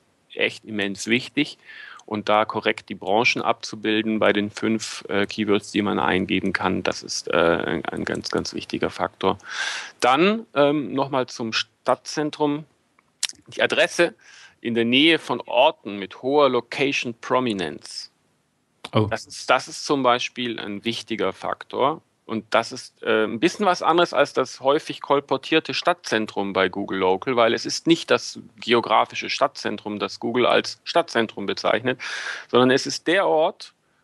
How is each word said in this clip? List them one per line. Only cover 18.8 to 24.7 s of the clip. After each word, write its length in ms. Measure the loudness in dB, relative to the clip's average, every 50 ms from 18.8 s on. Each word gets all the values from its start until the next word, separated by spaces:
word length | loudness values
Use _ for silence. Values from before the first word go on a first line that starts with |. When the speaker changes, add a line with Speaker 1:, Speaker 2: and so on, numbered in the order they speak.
| -10 -2
Speaker 2:
Oh. 140 | 0 0 0 0
Speaker 1:
Das 160 | -2 -6 -8
ist, 220 | -10 -16 -8 0 2
das 200 | 2 2 2 -4
ist 180 | -12 -10 -4
zum 160 | -2 0 2
Beispiel 580 | 4 2 2 2 0 -6 -6 -6 -6 -6 -6 -8
ein 240 | -8 -10 -10 -6 -4
wichtiger 480 | -6 -6 -6 -6 -6 -4 -2 -2 -2
Faktor. 720 | -2 -4 -6 -6 -6 -6 -8 -8 -2 0 0 0 0 -2 _ _ _ _ _
Und 200 | -8 -6 -6 -4 0
das 200 | 0 0 0 0
ist, 300 | -8 -14 -16 -18 _ -8
äh, 220 | -2 0 2 2 2
ein 140 | 0 -2 0
bisschen 280 | 0 0 0 2 0
was 160 | 0 0 2
anderes 320 | 2 2 4 4 2 2 4
als 180 | 2 2 2
das 280 | 2 -2 -2 -4 -4 -4
häufig 420 | 0 0